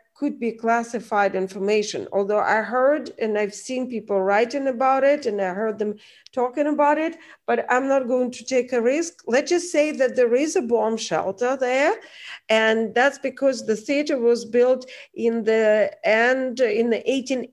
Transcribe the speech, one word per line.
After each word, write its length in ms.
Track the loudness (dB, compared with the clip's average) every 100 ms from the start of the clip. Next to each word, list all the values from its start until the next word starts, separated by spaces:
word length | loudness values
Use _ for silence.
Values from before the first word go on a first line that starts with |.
| _ -6
could 240 | -6 -4
be 120 | -6
classified 840 | -4 0 0 -2 -8 -2 0 2 0
information. 720 | -4 -4 0 0 0 -6 -4
Although 280 | -2 0 0
I 240 | 2 0
heard, 480 | 0 0 2 2 -2 -6
and 180 | -2 -2
I've 160 | -2
seen 340 | -6 -8 -6 -6
people 320 | -6 -2 0
writing 480 | 2 2 2 -2 -4
about 360 | 0 2 2
it, 240 | 2 2 0
and 120 | -2
I 140 | -2
heard 240 | -2 -4 -4
them 160 | -4 -6 -14 -20 -10
talking 340 | -4 -2 0 0
about 320 | 2 2 2
it, 200 | -2 -6 -18 -12 -4
but 260 | -2 0
I'm 160 | 0 2
not 200 | 0 0
going 240 | -2 -2
to 120 | -6
take 300 | -4 -2 0
a 80 | 0
risk. 400 | 0 0 -2 -8 -2
Let's 240 | -2 2
just 200 | -2 0
say 200 | 0 0
that 240 | 2 0 2
there 180 | 2
is 220 | 2 2 0
a 80 |
bomb 340 | 0 0 0 -2
shelter 580 | -2 -4 -2 -2 -2 -2
there, 380 | 0 2 2 0 -8 -20 -18 -12 -2
and 460 | 2 2 2 0 2
that's 240 | 0 0
because 480 | -8 0 0 0 -2
the 80 | -4
theater 420 | -2 -2 0 0
was 260 | 2 2
built 460 | 0 2 4 2 -2 -20 -18
in 300 | -4 -2 0
the 520 | 2 2 4 4 2 0
end, 580 | 2 4 4 2 -2 0
in 280 | 0 2 0
the 180 | 0 0
eighteen 400 | -2 0 -4 0